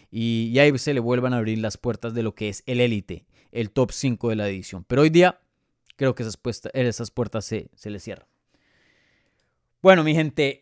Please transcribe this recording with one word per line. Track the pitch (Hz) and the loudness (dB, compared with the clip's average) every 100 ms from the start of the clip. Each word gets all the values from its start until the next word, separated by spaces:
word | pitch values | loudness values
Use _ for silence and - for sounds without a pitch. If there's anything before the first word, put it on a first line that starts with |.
| _ | _
y, | 110 117 113 113 | -6 -2 -2 0
y | 127 | 4
ahí | 147 135 | 4 4
se | - | -2
le | 139 | -2
vuelvan | 117 123 127 | 0 0 0
a | 123 | -2
abrir | 110 110 | -2 -2
las | 110 - | -4 -6
puertas | 120 104 117 | -6 -6 -6
de | 117 | -4
lo | 110 | -4
que | - 107 | -4 -8
es | 98 - | -8 -4
el | 123 | 0
élite, | 123 107 - 82 - _ _ | 0 0 -6 -14 -16 _ _
el | 120 107 | -8 -4
top | - 120 | -2 -2
cinco | - 135 117 117 | -2 -4 -2 -2
de | |
la | 110 104 | -2 -2
división. | 95 - 92 - | -6 -10 -14 -2
Pero | 123 | 2
hoy | 156 | 4
día | 165 175 - _ _ _ _ _ | 6 4 2 _ _ _ _ _
creo | - 135 120 | -4 -4 -2
que | |
esas | 110 104 | -8 -8
puesta-, | 127 - - | -10 -10 -8
esas | 131 123 110 113 | -2 -2 -4 -8
puertas | - 110 110 | -8 -6 -6
se, | - 110 - _ | -6 -8 -10 _
se | 107 | -14
le | 104 | -14
cierran. | - 92 _ _ _ _ _ _ _ _ _ _ _ _ _ _ _ _ | -14 -16 _ _ _ _ _ _ _ _ _ _ _ _ _ _ _ _
Bueno, | 185 185 | 8 8
mi | 156 | 6
gente, | 156 156 - 139 135 | 2 0 0 0 0